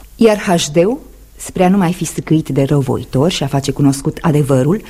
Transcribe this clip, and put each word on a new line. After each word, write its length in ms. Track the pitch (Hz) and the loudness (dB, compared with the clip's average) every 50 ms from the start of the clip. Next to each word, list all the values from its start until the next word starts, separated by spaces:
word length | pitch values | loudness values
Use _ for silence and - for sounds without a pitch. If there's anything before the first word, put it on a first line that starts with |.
| - - - | -18 -10 -2
Iar 220 | - 226 220 208 196 | 2 4 4 4 2
Hașdeu, 640 | - 208 175 170 - 151 147 170 175 208 254 311 - - - - - - - | 0 0 0 0 0 0 0 2 2 2 0 -4 -8 -16 -20 -20 -20 -20 -20
spre 280 | - - - - 190 185 | -18 -14 -8 -2 0 2
a 40 | 180 | 2
nu 80 | 190 | 2
mai 160 | 202 185 165 180 | 2 2 0 -2
fi 120 | - 165 | -4 -6
săcăit 440 | - - - - - 160 160 156 - | -8 -8 -8 -4 0 0 0 0 0
de 140 | 135 139 139 | -2 0 0
răuvoitor 680 | 139 151 143 131 127 117 110 123 - - 131 143 185 | 2 2 0 0 0 -2 -4 -4 -4 -2 0 0 0
și 120 | 180 - 151 | 0 -2 -4
a 40 | |
face 240 | 135 139 135 - - | -2 -2 -2 -2 -2
cunoscut 480 | - - 143 139 135 - - 156 - - | -2 0 2 2 2 0 -2 -6 -6 -4
adevărul, 640 | - 165 143 147 147 123 139 127 131 143 185 220 - - | -2 0 2 2 2 2 2 2 2 2 0 -2 -4 -10